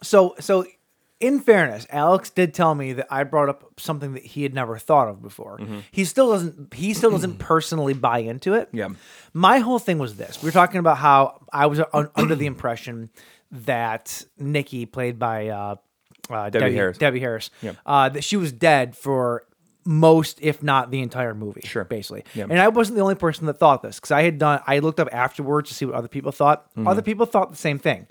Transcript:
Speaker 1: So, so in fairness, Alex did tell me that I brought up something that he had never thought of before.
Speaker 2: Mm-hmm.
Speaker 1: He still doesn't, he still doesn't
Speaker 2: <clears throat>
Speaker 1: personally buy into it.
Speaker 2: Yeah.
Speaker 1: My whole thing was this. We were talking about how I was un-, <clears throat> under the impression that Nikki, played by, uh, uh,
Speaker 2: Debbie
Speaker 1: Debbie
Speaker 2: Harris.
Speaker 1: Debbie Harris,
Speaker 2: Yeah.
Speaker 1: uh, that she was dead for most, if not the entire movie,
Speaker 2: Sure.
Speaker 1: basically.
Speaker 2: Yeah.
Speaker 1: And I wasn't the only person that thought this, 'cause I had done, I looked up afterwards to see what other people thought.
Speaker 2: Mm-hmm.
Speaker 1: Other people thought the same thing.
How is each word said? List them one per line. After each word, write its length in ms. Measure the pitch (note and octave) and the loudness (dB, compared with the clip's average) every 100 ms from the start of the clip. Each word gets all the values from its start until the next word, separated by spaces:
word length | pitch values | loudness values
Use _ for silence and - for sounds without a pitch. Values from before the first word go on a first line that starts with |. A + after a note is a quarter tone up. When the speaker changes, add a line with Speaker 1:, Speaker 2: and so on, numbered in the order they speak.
Speaker 1:
So, 320 | - G3+ F3+ - | 2 4 4 0
so 240 | F3 F#3+ F#3 _ _ _ _ - | 0 0 -2 _ _ _ _ -4
in 200 | B3 C#4 | 0 2
fairness, 460 | - G3+ D3 G#2+ A2+ | 4 4 2 -4 -8
Alex 400 | C#3+ D#3 F#3+ - | 0 2 2 0
did 240 | - F3 | -2 -2
tell 200 | E3 E3 | 2 0
me 200 | D3 C3 | 0 -4
that 120 | B2+ - | -8 -6
I 140 | C3+ | -4
brought 260 | C#3 D3+ C#3+ | -2 0 0
up 280 | C#3 _ - | -2 _ -12
something 360 | - D3 C#3 | -8 -8 -8
that 80 | C3 | -12
he 180 | - D3 | -12 -6
had 100 | C#3 | -6
never 240 | C3 A#2 A2 | -4 -6 -6
thought 300 | - D3 A2+ | 2 2 2
of 120 | G2+ | -4
before. 380 | G#2+ - G#2 G#2 | -16 -18 -18 -14
Speaker 2:
Mm-hmm. 220 | G#2+ G#2 - | -12 -12 -8
Speaker 1:
He 140 | - F3+ | -4 0
still 240 | - B3+ | 2 4
doesn't, 420 | G3+ E3+ D3 C#3+ | 2 -2 -8 -16
he 220 | A#2 F#3+ | -8 -6
still 160 | G#3 A3+ | 0 2
doesn't 280 | G3 A#2+ G#2 | 2 -2 -4
Speaker 2:
<clears throat> 20 | |
Speaker 1:
personally 520 | - D#3+ D#3 D#3+ C#3 | 0 0 0 -2 -2
buy 280 | C3+ B2 A#2+ | 0 0 0
into 340 | A2+ B2+ F#3 | -2 -6 -2
it. 160 | A3+ - | 0 -2
Speaker 2:
Yeah. 160 | A#2 F#2+ F#2 - - _ | -6 -8 -10 -20 -20 _
Speaker 1:
My 240 | D#3+ F#3+ B3 | 2 4 4
whole 200 | A#3 B3 | 2 -2
thing 180 | - D#3+ | -2 -2
was 180 | B2 G2+ | -4 -8
this. 240 | - - | -14 -8
We 40 | D#3 | 2
were 60 | |
talking 260 | F3 F3+ F#3 | 4 4 4
about 180 | E3 C3+ | 2 4
how 460 | D3 C#3 C3+ - _ | 6 6 4 -2 _
I 140 | D3 D3 | 0 2
was 140 | D3+ D#3+ | 2 0
un-, 180 | D3+ D3 | -2 -2
<clears throat> 20 | |
under 200 | - D#3 D3 | 0 0 0
the 100 | D3 | -4
impression 640 | C3 B2 A#2 - A#2 A2+ _ - _ _ | -4 -6 -6 -10 -12 -14 _ -20 _ _
that 720 | B2+ A2+ A#2+ A2+ A2+ - - - - | -10 -4 -2 -2 -6 -10 -14 -16 -10
Nikki, 480 | C#3+ D3 C#3 B2+ A#2 | -4 -4 -4 -8 -10
played 320 | C3 B2 A#2 | -6 -6 -4
by, 300 | A#2+ A2 G#2+ | -4 -4 -6
uh, 260 | G2+ G2+ G2+ _ _ _ _ - | -6 -8 -10 _ _ _ _ -10
uh, 180 | A2+ G#2 | -8 -2
Speaker 2:
Debbie 160 | A2+ B2+ | 0 0
Speaker 1:
Debbie 80 | G#2 | 0
Speaker 2:
Harris. 220 | F#2+ F2 | -2 0
Speaker 1:
Debbie 220 | D3 B2+ | -2 -2
Harris, 300 | B2+ A2 - _ | -4 -6 -10 _
Speaker 2:
Yeah. 120 | A2 - | -12 -10
Speaker 1:
uh, 240 | - C#3+ C3 | 0 2 2
that 120 | C#3+ | -2
she 120 | - G#3 | -4 -4
was 140 | D#3+ | -4
dead 440 | A#2+ E3 C#3+ B2 - | 0 4 4 0 -6
for 460 | C#3 C3 B2 A#2+ - _ _ _ F3 | -4 -2 -2 -4 -10 _ _ _ -2
most, 520 | D#3 D#3+ D#3+ D3 - | 6 8 6 4 -4
if 200 | D3+ D3 | -4 -2
not 280 | D3 C3+ B2 | 0 0 0
the 100 | C3+ | -4
entire 340 | B2 B2+ A#2+ | -4 -4 -6
movie, 280 | G#2+ G#2 - | -6 -10 -12
Speaker 2:
Sure. 200 | - A#2 | -10 -8
Speaker 1:
basically. 380 | F#2 A2 - G2+ - | -6 -8 -10 -14 -12
Speaker 2:
Yeah. 100 | A2+ | -10
Speaker 1:
And 160 | G2 F3 | -2 2
I 80 | G#3 | 4
wasn't 280 | A3+ G#3+ A3+ | 2 0 0
the 60 | |
only 120 | G3 | 0
person 320 | F#3+ E3+ D3+ D#3 | 0 -4 -4 -6
that 80 | |
thought 280 | C#3 D#3+ C3 | 4 4 4
this, 160 | A2 - | -2 -10
'cause 120 | - | -2
I 120 | D3 | 2
had 140 | E3+ D3 | 2 2
done, 220 | D3+ C#3+ - | 0 0 0
I 120 | C#3+ | 0
looked 200 | D#3 D#3+ | 0 -2
up 80 | C3 | -2
afterwards 600 | A#2+ C3 - C#3 D3 D3 | -2 -2 -4 -4 -2 -4
to 40 | |
see 120 | - C3+ | -8 -6
what 80 | |
other 120 | B2 A#2+ | -6 -8
people 260 | C#3 C#3 | -8 -6
thought. 360 | - C#3+ D3+ _ | 2 2 2 _
Speaker 2:
Mm-hmm. 140 | - A2 | -4 0
Speaker 1:
Other 140 | G3+ | 0
people 240 | G#3 G#3+ | 0 -2
thought 260 | A3+ G#3 F#3+ | 0 0 -2
the 60 | D#3 | -4
same 220 | D#3+ C#3 | -6 -2
thing. 280 | D#3+ G2+ G2+ | -2 -2 -6